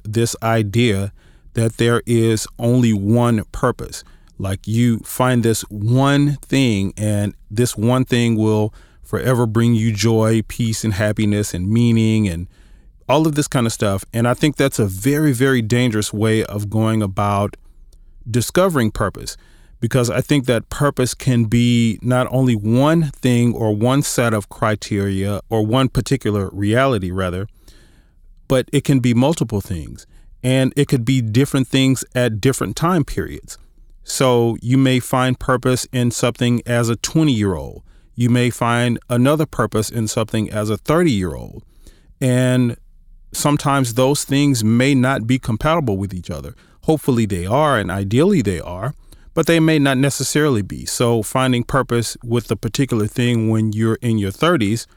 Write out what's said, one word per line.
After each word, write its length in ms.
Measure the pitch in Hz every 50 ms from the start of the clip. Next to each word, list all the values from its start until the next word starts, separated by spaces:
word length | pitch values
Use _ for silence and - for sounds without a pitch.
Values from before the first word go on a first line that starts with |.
this 320 | - 107 107 113 117 113 - -
idea 720 | - 113 113 113 107 101 95 120 120 117 101 95 98 98 - - _ - - - _ -
that 240 | - 117 113 117 -
there 260 | - 117 117 120 113 -
is 420 | - 120 117 113 113 113 107 - - - -
only 340 | 117 120 123 127 120 117
one 520 | 110 101 98 104 113 120 120 120 117 107 - -
purpose. 500 | - - - 123 113 - - - - - - - - - - - -
Like, 300 | - 101 95 95 - -
you 320 | 107 110 117 120 120 113 107 -
find 400 | - - - 127 127 127 120 110
this 160 | 113 110 - - -
one 720 | 104 107 104 113 123 131 135 139 143 143 143 143 143 -
thing, 500 | - - - 135 135 120 107 98 98 95 -
and 400 | - 104 107 104 104 104 101 - - - -
this 240 | 104 110 123 117 -
one 280 | 107 104 120 123 127 131
thing 300 | - 127 120 120 117 113
will 400 | 107 110 107 110 107 107 104 - - - - - -
forever 440 | - - - 101 65 120 131 120 120
bring 280 | 110 107 117 117 117 120
you 160 | 110 110 117
joy, 520 | 107 98 101 117 113 110 110 110 113 113 107 -
peace, 360 | - - 120 113 110 - -
and 80 | 110
happiness 640 | 98 90 110 104 104 - 107 104 104 104 104 - -
and 120 | 90 90
meaning 640 | 98 110 117 120 120 113 113 110 110 110 110 107 98
and 180 | 82 82 90 - - - - - - - _ - - - _ -
all 180 | 127 151 160
of 100 | 165 147
this 120 | 147 143 -
kind 180 | - 135 117
of 60 | 117
stuff. 320 | - - 117 104 98 95 - -
And 160 | - 113 117 120
I 60 | 123
think 220 | - - 151 143
that's 220 | - 143 135 - -
a 60 | 113
very, 480 | 98 92 95 107 139 143 147 160 151
very 300 | 131 113 135 135 131 123
dangerous 500 | 113 101 123 120 127 123 107 107 104 -
way 320 | - 104 107 110 110 110 -
of 240 | - 98 104 104 98
going 320 | 101 110 110 110 110 110
about 560 | 107 98 98 - 101 101 101 101 104 98 - - - - - - - - - - - - - - - 117
discovering 600 | 110 123 110 - - 175 185 196 165 139 113 107
purpose, 480 | - - 110 95 - - - - - - - - - - - - - -
because 300 | - 110 - 131 120 120
I 100 | 87 123
think 240 | - - 151 143 123
that 240 | 131 123 110 - -
purpose 460 | - - 147 143 - - 127 123 -
can 320 | - - 131 127 120 117
be 520 | 107 117 120 120 120 120 117 117 113 104 -
not 240 | - 123 127 127 127 -
only 240 | - 131 135 127 120
one 500 | 104 101 110 117 123 139 151 160 170 160
thing 500 | 143 - - - 127 120 120 120 120 110
or 200 | - 113 107 107
one 280 | 104 110 123 131 143
set 320 | 147 - - - 120 117 110
of 160 | 107 101 -
criteria 880 | - - 123 110 107 - - - 107 101 98 101 98 95 98 101 104 - - -
or 160 | 113 110 107
one 240 | 107 113 131 131 120
particular 640 | - 127 107 - 135 127 - 110 101 104 95 95
reality, 580 | - 95 101 104 110 123 135 139 127 101 92 90
rather, 380 | 90 95 95 90 87 92 101 - - _ _ - - - - - _ _ _ _ _ _ - - - - -
but 220 | _ 135 127 120 - -
it 100 | 143 -
can 160 | - 143 131
be 140 | 123 123 117
multiple 480 | 117 127 147 170 - 143 113 107 101
things. 440 | - - 95 82 69 55 57 - - _ - - - - - -
And 320 | - 127 131 135 131 127 -
it 100 | 147 139
could 200 | - 147 131 113
be 160 | 120 135 131
different 440 | 117 110 104 123 139 - - 139 131
things 380 | - - 135 131 131 131 - - - -
at 280 | 127 123 123 110 101
different 340 | - 135 127 - 120 92 107
time 280 | - 160 170 185 170 139
periods. 520 | - - - 85 76 73 - - - - - - - _ - - - - - -
So 540 | - - - 139 131 123 120 117 117 113 -
you 160 | - 120 131
may 240 | 135 135 131 127 127
find 400 | 120 - - 127 127 127 127 -
purpose 460 | - - 131 123 - 131 127 123 - - -
in 160 | 127 120 120
something 500 | - - - 120 117 - 127 120 120 117 -
as 240 | 120 120 120 120 113
a 60 | 120
twenty-year-old. 880 | - - - - 160 160 151 127 107 104 98 90 76 69 60 - - - - - - - _ -
You 160 | - 120 120
may 200 | 120 123 123 123
find 480 | - - 120 117 120 120 123 120 117 - - -
another 380 | 123 120 123 135 151 156 156
purpose 440 | - - - 117 104 - 107 107 -
in 180 | - 117 110 104
something 420 | - 120 110 104 - 110 107 -
as 200 | - 107 104 107
a 60 | 107
thirty-year-old. 880 | - - - 151 170 180 165 120 98 90 85 69 62 57 50 - - - - _ - - - - - _ - - _
And 560 | 135 127 123 127 127 127 127 127 123 120 117 - - - - - - - - - - -
sometimes 640 | - - - - - - - 147 139 139 135 120 110
those 300 | 127 131 131 147 143 -
things 400 | - 139 139 147 143 135 113 107
may 280 | 107 117 120 127 143
not 360 | 143 127 123 131 139 123 110 117
be 100 | 131 131
compatible 580 | - - 113 107 - 156 160 170 147 117 98
with 160 | 95 98 95
each 160 | 98 90 80 -
other. 280 | 85 71 67 71 - - - _ _ _
Hopefully 440 | - - 160 147 - - 131 117 113
they 200 | 98 101 87 87
are, 320 | 95 117 139 156 147 135 110
and 140 | 98 90
ideally 500 | 87 98 98 98 107 127 160 202 208 160
they 160 | 104 101 90 80
are, 360 | - 85 90 90 101 135 - - - - - - - - -
but 120 | 165 160
they 140 | - 165 165
may 180 | 160 160 160 151
not 200 | 139 139 135 127
necessarily 640 | 139 139 - - 135 - - 147 151 151 127 104
be. 220 | 98 92 - 62 62
So 380 | - - - 127 117 120 113
finding 400 | 104 - - 131 127 127 123 120
purpose 540 | 117 - - 135 123 - 120 120 110 - - - -
with 260 | 120 117 120 117 -
a 60 | 110
particular 500 | 98 - 113 - - 139 123 123 110 104
thing 440 | 110 - - 120 123 120 113 110 110
when 220 | 110 110 110 110
you're 280 | 104 110 113 110 113 -
in 160 | - 117 113 107
your 140 | 101 95
thirties 560 | 95 - 151 165 180 143 107 98 113 117 - - _